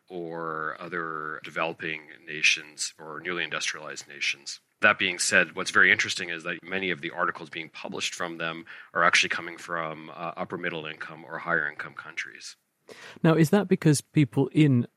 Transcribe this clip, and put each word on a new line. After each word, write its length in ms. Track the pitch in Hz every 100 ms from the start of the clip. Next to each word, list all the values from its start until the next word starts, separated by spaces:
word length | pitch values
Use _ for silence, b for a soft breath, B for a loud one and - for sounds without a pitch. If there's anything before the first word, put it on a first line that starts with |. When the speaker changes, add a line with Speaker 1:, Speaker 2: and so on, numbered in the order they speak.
| _
Speaker 1:
or 680 | 92 85 85 82 78 78 -
other 600 | 87 85 82 80 76 76
developing 580 | - 78 82 82 82 78 76 69 82
nations 680 | 78 76 - 76 76 - -
or 220 | 78 76
newly 240 | 82 87
industrialized 640 | 80 78 - 80 76 69 -
nations. 520 | 71 - - - - _ _
That 180 | 107 101
being 200 | 98 87
said, 380 | - 101 85 87
what's 140 | 87
very 200 | 107 92
interesting 380 | 104 110 - 90
is 140 | 85
that 200 | 82 87
many 280 | 85 95 95
of 100 | 82
the 100 | 80
articles 380 | 85 87 - 80
being 220 | 82 80
published 440 | - - - -
from 220 | - 87 82
them 300 | 82 82 82 B B
are 100 | 87
actually 280 | 85 - 90
coming 260 | - 85 82
from, 540 | - 87 80 78 80
uh, 220 | 78 85 85
upper 220 | 90 90
middle 260 | 87 85
income 400 | 78 78 - 78 76
or 120 | 80
higher 320 | 85 85 73
income 240 | 73 73
countries. 640 | 69 78 80 - 58 - - _ _ - B B B
Speaker 2:
Now, 120 | 165
is 140 | 160 160
that 180 | 208 190
because 360 | 185 160 143
people 480 | - - 143 - 135
in 340 | - 151 123 123